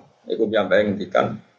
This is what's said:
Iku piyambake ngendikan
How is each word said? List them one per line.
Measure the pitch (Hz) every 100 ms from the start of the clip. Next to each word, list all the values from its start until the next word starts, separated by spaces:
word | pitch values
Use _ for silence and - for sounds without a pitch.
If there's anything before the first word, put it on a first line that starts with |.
| _ _
Iku | - 95 107
piyambake | 107 92 98 107
ngendikan | 92 - - - - -